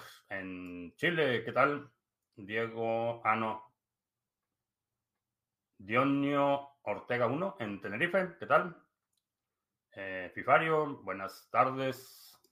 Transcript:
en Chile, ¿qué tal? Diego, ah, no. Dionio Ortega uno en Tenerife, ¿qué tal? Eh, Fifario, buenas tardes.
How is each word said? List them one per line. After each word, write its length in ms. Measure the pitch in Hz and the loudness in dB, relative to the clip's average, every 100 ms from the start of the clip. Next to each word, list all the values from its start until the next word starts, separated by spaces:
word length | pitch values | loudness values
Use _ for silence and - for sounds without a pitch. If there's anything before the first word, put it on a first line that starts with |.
| - - _ | -10 -20 _
en 640 | 98 92 92 90 87 87 - | -10 -8 -10 -10 -12 -12 -4
Chile, 480 | 160 165 139 117 | -2 0 0 0
¿qué 80 | 117 | -2
tal? 380 | 113 143 143 - _ _ _ _ - | 2 2 0 -10 _ _ _ _ -18
Diego, 880 | 98 110 113 113 113 113 117 113 107 | -6 -4 -4 -4 -2 0 -2 0 0
ah, 100 | 110 | 2
no. 380 | 110 104 - _ _ _ _ _ _ _ _ _ _ _ _ _ _ _ _ _ _ _ _ - | 0 -4 -12 _ _ _ _ _ _ _ _ _ _ _ _ _ _ _ _ _ _ _ _ -18
Dionio 960 | 98 117 139 139 143 143 143 139 - _ | 0 4 4 4 2 4 4 2 -2 _
Ortega 420 | - 98 - 123 117 | -6 -4 -2 0 2
uno 320 | 143 190 - | 2 -2 -4
en 220 | 107 98 | -6 -6
Tenerife, 540 | 101 107 170 190 185 - | -6 -2 0 0 -2 -6
¿qué 60 | 104 | 2
tal? 320 | 151 180 - _ _ _ _ _ _ _ _ _ _ _ | 2 2 -8 _ _ _ _ _ _ _ _ _ _ _
Eh, 380 | 98 98 92 87 - | -12 -8 -6 -8 -4
Fifario, 640 | 104 151 160 156 147 127 | 4 4 4 2 0 -4
buenas 480 | 98 95 95 - - | -8 -6 -8 -12 0
tardes. 920 | 117 131 131 131 127 - - - - _ | 4 4 2 -2 -4 -12 -20 -20 -20 _